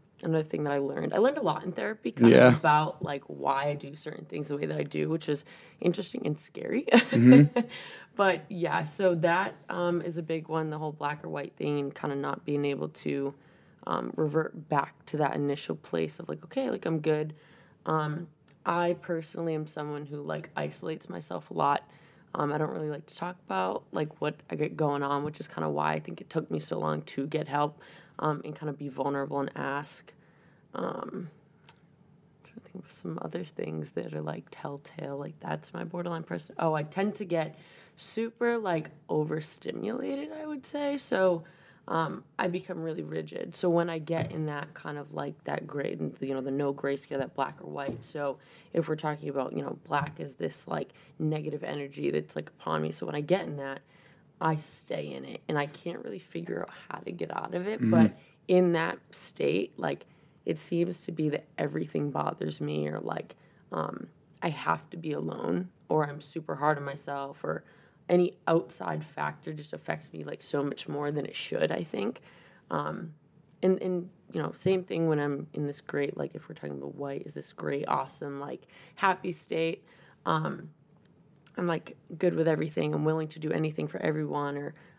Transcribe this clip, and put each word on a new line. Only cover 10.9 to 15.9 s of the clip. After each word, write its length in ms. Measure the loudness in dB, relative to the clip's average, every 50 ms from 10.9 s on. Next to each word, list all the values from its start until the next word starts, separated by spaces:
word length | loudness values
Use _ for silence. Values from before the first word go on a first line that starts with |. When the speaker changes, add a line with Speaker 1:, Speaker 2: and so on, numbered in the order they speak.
| -4
Speaker 1:
black 320 | -4 -4 -4 -4 -4 -6
or 60 | -6
white 240 | -6 -6 -6 -6 -6
thing, 220 | -2 0 0 2 2
and 160 | 0 -2 -4
kinda 220 | -4 -2 -2 -2
not 280 | 0 -2 -2 -4 -4 -2
being 220 | -2 0 2 2
able 220 | 0 0 0 -2 -6
to, 420 | -6 -6 -2 -2 0 0 -2 -4 -4 -8 -16 -20 -20 -20 -20 -20 -20 -10 -4
um, 260 | -2 -2 -2 -2 -2 0
revert 520 | 0 0 2 2 2 0 0 -4 -10 -4 0
back 380 | 0 0 0 0 -8 -16 -10
to 100 | -6 0 0
that 160 | 2 2 2
initial 400 | 2 0 0 0 -2 -2 -4 -6
place 440 | -6 -4 -4